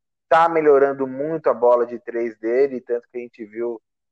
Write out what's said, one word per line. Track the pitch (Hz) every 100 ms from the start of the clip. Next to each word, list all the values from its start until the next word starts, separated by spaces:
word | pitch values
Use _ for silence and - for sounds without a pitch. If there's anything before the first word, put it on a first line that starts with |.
| _ _ -
Tá | 165 165
melhorando | 165 151 139 139 139 135
muito | 131 151 165 151
a |
bola | 117 120 120 120
de | 120
três | - 117 117 107
dele, | 113 127 139 127
tanto | 123 120 _
que | 123
a |
gente | 120 -
viu, | 104 110 120 113 _ _ _